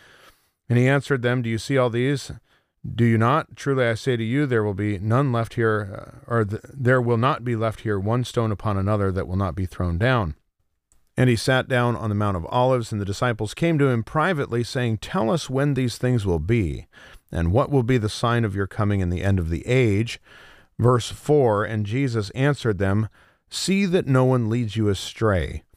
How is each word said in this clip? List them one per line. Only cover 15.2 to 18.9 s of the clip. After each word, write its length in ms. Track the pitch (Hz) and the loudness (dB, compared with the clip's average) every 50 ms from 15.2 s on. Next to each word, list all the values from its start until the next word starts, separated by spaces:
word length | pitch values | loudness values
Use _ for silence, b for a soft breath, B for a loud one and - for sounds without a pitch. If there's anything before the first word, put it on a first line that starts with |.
| 226 220 | 0 0
us 200 | 190 156 - - | 0 -2 -2 -4
when 240 | 127 131 143 147 139 | -2 0 0 0 0
these 240 | 131 131 117 - | 0 -2 -2 -2
things 280 | - - 127 127 117 101 | -2 0 0 2 2 2
will 140 | 98 87 80 | 0 0 0
be, 480 | 76 95 120 117 95 78 65 55 - B B B B B B B B _ | 0 0 0 2 0 -2 -4 -8 -12 B B B B B B B B _
and 220 | - 82 85 85 | -4 -2 0 2
what 180 | 92 131 139 131 | 2 2 2 2
will 140 | 143 135 117 | 2 0 2
be 140 | 117 131 | 2 2
the 100 | 120 104 | 0 0
sign 380 | 107 - - - 117 117 120 113 | -2 -2 -2 0 0 2 2 0
of 100 | 104 95 | 0 -2
your 100 | 101 98 | -4 -4
coming 360 | 92 - - 107 101 | -4 -2 -2 0 0